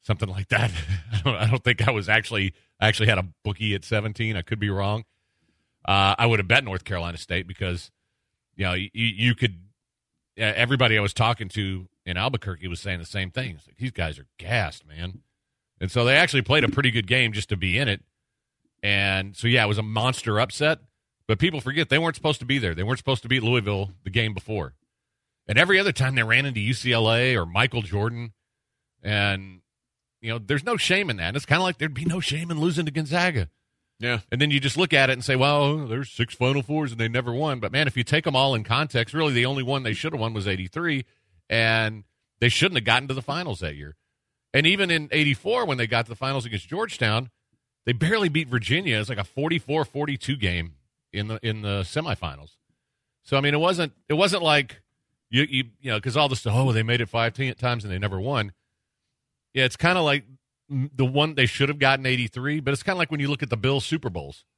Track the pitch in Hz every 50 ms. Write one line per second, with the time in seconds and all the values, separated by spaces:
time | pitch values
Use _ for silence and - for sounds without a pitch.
0 | _ - 110 87 - 98 92 95 95 - - 104 113 113 90 82 78 73 95 90
1 | 78 - 110 104 85 139 120 90 104 107 113 123 - - 120 - 113 104 127 107
2 | 98 82 107 110 107 - 117 104 98 95 - _ _ _ _ _ 101 110 110 -
3 | 110 107 110 92 90 90 78 _ _ 110 98 - 110 107 101 98 - - 117 107
4 | 104 110 104 - 117 110 110 95 85 - 117 104 101 104 98 95 98 98 104 113
5 | 110 _ _ _ _ _ _ _ _ _ _ _ _ _ _ _ _ - 98 98
6 | 98 98 101 - 117 120 117 107 98 90 113 131 139 113 95 92 - - 104 87
7 | 85 85 85 82 - - 87 90 95 85 92 - - 92 87 87 - - _ _
8 | _ _ _ _ _ _ _ _ _ _ _ - 98 92 90 92 95 - _ 110
9 | 117 117 104 98 117 123 120 - - 113 95 85 90 98 _ _ _ _ _ _
10 | _ _ _ _ _ _ _ - 113 107 107 90 117 120 139 131 127 117 110 107
11 | 101 101 - - 120 113 120 - 110 95 - - 104 95 95 92 90 90 _ _
12 | _ 92 90 90 101 127 139 107 - 104 92 78 - 92 87 82 - 101 92 87
13 | 85 - - 101 95 90 85 - 127 127 87 76 - _ _ _ 117 127 - -
14 | 87 80 73 - 69 _ _ _ - 87 117 120 98 78 73 - _ 76 76 78
15 | 85 90 95 - _ _ _ _ _ _ _ _ _ _ _ _ 90 95 - 123
16 | 120 120 135 147 175 170 - 139 117 - 139 156 131 113 - - 139 127 110 117
17 | 104 92 120 131 127 113 107 107 101 - 107 95 85 92 87 110 143 123 101 101
18 | _ _ _ _ _ _ _ _ _ _ _ _ _ _ _ _ - 101 101 98
19 | 98 98 95 95 95 101 98 - - 117 120 127 110 104 104 101 110 107 107 110
20 | 110 127 131 - - 117 107 104 120 131 - - 147 151 - - _ _ _ _
21 | _ _ _ _ _ - 110 98 - 185 165 147 120 127 135 151 165 - 135 147
22 | 165 170 151 - - 156 151 - - 123 139 139 117 92 82 80 92 107 131 123
23 | - - 135 120 - 117 127 131 110 113 123 123 104 101 104 98 98 95 92 -
24 | _ 98 92 117 113 110 104 92 - - 110 104 80 65 65 _ _ _ _ _
25 | _ _ _ _ _ _ _ _ _ - 104 123 165 180 202 190 202 202 - -
26 | 135 131 135 127 113 110 113 123 139 139 127 110 101 110 127 107 - 123 120 117
27 | 113 110 113 117 123 127 127 110 85 82 87 98 117 127 - 120 107 92 87 101
28 | 104 113 120 117 120 117 - _ _ _ _ _ _ _ _ _ _ _ _ _
29 | - 101 104 104 101 101 98 95 95 95 92 90 _ _ _ _ _ _ _ _
30 | _ _ _ _ - 113 113 120 107 98 143 143 139 226 240 185 - - 180 196
31 | 202 175 117 98 82 82 107 143 - - 143 165 185 180 175 _ 151 156 143 120
32 | 151 170 165 185 156 - 139 151 165 170 170 156 151 175 165 156 175 151 135 156
33 | 156 139 143 175 175 180 160 120 90 73 _ _ _ _ _ _ _ _ _ _
34 | 110 123 123 113 - _ - 123 143 147 143 143 135 139 - 147 185 175 - 143
35 | 135 131 131 127 123 - 135 127 139 139 147 147 143 139 147 156 147 120 110 127
36 | 139 - - - 127 117 - - 123 127 135 143 127 - 147 156 156 135 117 113
37 | 113 113 117 123 123 120 117 127 151 156 139 123 - - 95 135 156 139 - 127
38 | 117 - - 156 156 175 139 131 135 135 135 113 107 - 113 131 156 143 - 127
39 | 117 - - 156 160 151 135 120 120 127 139 139 131 120 139 139 131 117 107 -
40 | - 156 160 135 110 113 113 107 95 101 95 92 92 90 - 156 170 170 151 135
41 | 123 _ _ _ _ _ _ _ _ _ - 113 113 113 113 113 113 107 110 110
42 | 101 _ _ _ _ _ _ _ 117 120 117 - 160 196 180 135 110 104 117 123
43 | 131 139 135 135 120 - 143 165 180 165 110 87 92 80 73 71 71 73 76 _
44 | _ _ _ _ _ _ _ _ _ _ _ 135 147 160 190 202 202 180 170 160
45 | 151 143 - 151 151 147 139 - - 190 226 247 240 185 143 123 120 110 120 117
46 | 117 110 117 - - 131 135 139 113 117 110 98 - - 147 185 226 220 - -
47 | 131 110 107 113 127 123 _ _ _ _ _ _ _ _ _ _ _ - 123 113
48 | - 160 214 226 208 170 143 160 160 127 120 123 107 82 123 165 196 170 117 107
49 | 107 101 113 101 98 - _ - 143 160 170 170 - - 143 156 151 - _ 143
50 | 147 151 139 127 - - 139 139 107 92 87 87 82 85 78 _ _ _ _ _
51 | _ _ - 101 104 107 113 110 - 117 107 107 104 104 101 101 95 87 - 147
52 | 160 165 107 - - 80 69 71 73 80 _ _ _ _ _ _ _ _ _ _
53 | _ _ _ _ _ - - 135 139 143 143 147 160 175 185 170 170 147 - _
54 | _ _ 151 151 190 196 175 202 170 156 147 147 143 120 - - _ _ _ _
55 | _ _ _ _ _ _ 113 123 143 151 139 131 127 117 107 _ _ 131 113 107
56 | 95 131 110 143 151 139 131 113 - 113 104 120 135 135 117 110 110 113 120 120
57 | 120 104 - 117 113 117 110 - 135 131 123 _ - 123 123 117 101 104 92 92
58 | 101 104 95 95 95 127 143 127 107 101 90 _ _ _ _ _ _ _ _ _
59 | _ _ _ _ _ _ _ _ _ _ _ 135 131 127 - - - 170 180 185
60 | 165 151 139 143 139 107 135 _ _ _ _ _ _ _ 143 135 127 147 139 127
61 | 135 127 131 143 147 156 156 139 131 117 - - 143 139 147 147 139 135 135 135
62 | 131 131 127 123 123 113 _ 127 127 143 147 156 143 131 139 135 - - 190 180
63 | 170 - - 147 143 139 147 - - 131 - 110 101 131 139 139 - - - 160
64 | - 123 90 87 73 69 71 - _ _ _